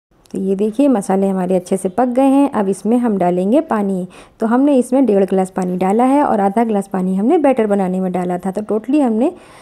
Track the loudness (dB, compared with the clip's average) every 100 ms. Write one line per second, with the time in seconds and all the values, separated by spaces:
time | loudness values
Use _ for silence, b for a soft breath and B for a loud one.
0 | _ _ _ -6 -4 -2 -2 0 2 2
1 | 0 0 0 -2 0 -2 -2 -4 -4 -2
2 | 0 2 2 4 2 0 -2 -2 0 0
3 | 0 0 0 0 2 0 0 -2 -2 -4
4 | -6 B B -6 0 2 4 2 2 2
5 | 2 2 2 0 -2 -4 -4 -2 0 0
6 | 2 2 2 0 0 0 0 -2 -2 -4
7 | -2 0 2 2 2 2 0 0 0 -2
8 | -2 -4 -4 -4 -4 -6 -4 -4 0 0
9 | 2 0 -2 -4 B B